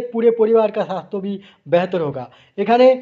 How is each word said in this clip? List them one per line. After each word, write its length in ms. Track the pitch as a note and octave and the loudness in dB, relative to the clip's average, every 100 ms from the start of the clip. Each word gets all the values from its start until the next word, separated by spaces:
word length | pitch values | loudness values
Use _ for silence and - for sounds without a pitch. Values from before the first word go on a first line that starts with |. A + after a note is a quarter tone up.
| A#3+ | 2
पूरे 180 | A#3 A#3 | 0 0
परिवार 380 | A3+ A3 A3+ G#3+ | 2 2 2 2
का 140 | G#3+ | -2
स्वास्थ्य 360 | E3 F#3 - G3+ | -6 -8 -10 -10
भी 180 | F#3+ G3 - _ - | -8 -10 -14 _ -2
बेहतर 320 | F3 F3+ F#3 | 0 0 -2
होगा। 280 | D3+ C3+ B2 _ _ - | -4 -6 -14 _ _ -6
এখানে 280 | G3+ A#3+ B3+ B3+ | 0 4 4 4